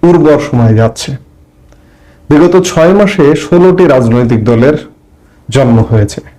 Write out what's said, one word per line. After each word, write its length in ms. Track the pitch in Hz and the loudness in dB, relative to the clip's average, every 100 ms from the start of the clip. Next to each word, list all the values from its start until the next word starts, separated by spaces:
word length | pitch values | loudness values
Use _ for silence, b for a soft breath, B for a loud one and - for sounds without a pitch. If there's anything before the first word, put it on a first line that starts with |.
উর্বর 360 | 170 175 151 139 - | 2 2 2 0 -2
সময় 220 | 123 117 | -2 0
যাচ্ছে। 380 | 110 113 - - 135 - _ _ _ _ b b b b b _ | 2 -2 -4 -12 -12 -16 _ _ _ _ b b b b b _
বিগত 320 | 147 175 185 | 2 2 0
ছয় 320 | 185 - 165 | -2 0 0
মাসে 420 | 196 196 - 143 147 | 2 0 0 0 0
ষোলোটি 520 | - 175 180 180 175 | 0 2 2 2 2
রাজনৈতিক 560 | 131 117 120 120 117 | 2 0 0 0 -2
দলের 340 | 107 117 131 151 - _ _ b b b - | 0 0 0 -2 -8 _ _ b b b -6
জন্ম 280 | 120 127 117 | -2 0 0
হয়েছে। 420 | - 113 104 - - | 0 -2 -2 -6 -16